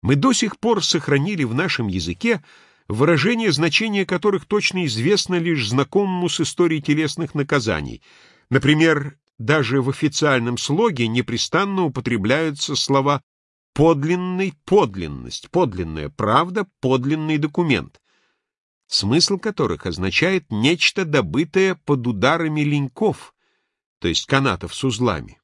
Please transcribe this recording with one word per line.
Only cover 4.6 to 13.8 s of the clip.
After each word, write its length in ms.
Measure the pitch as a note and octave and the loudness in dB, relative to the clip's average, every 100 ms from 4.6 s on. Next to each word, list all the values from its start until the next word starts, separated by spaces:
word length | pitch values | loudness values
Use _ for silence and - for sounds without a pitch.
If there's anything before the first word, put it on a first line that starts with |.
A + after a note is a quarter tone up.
| - F#3 E3 | -2 -2 -2
известно 500 | A2 C3 G3+ - F3+ | 0 2 0 0 -2
лишь 320 | E3+ D#3+ G#2+ | 0 -2 0
знакомому 640 | B2 C#3 F#3+ G3+ F3+ F3 | 0 2 0 0 0 -2
с 100 | - | -2
историей 420 | D#3 - F3 D#3+ | -4 0 0 0
телесных 540 | D3 D3 D#3 D3+ E3 D3 | 0 0 0 -4 -6 -4
наказаний. 680 | C#3 D3 A2 E2 C#2+ A1+ _ - _ _ _ | -2 0 0 -4 -4 -12 _ -20 _ _ _
Например, 680 | C3 C3+ D3+ E3 D3+ C#3+ - _ _ | 0 2 4 4 2 -2 -14 _ _
даже 440 | A2 D3+ A#2 C3+ | 0 0 2 0
в 80 | B2+ | 0
официальном 680 | C3+ D3+ - D3+ C3 A#2 A#2+ | 0 -2 0 2 2 0 -4
слоге 500 | - D3+ A#3 C#3 A#2 | -2 2 2 2 0
непрестанно 760 | A#2 B2+ A#2 - E3 G3 F#3+ E3+ | 0 -2 -4 -2 0 0 0 -2
употребляются 920 | B2+ A#2 A#2 G2 C#3 D#3+ D3 - C#3 | -2 -4 -2 0 0 0 -4 -6 -4
слова 460 | - C#3 C3+ C#3+ _ _ _ _ _ | 0 0 2 -2 _ _ _ _ _
"подлинный", 800 | - | 4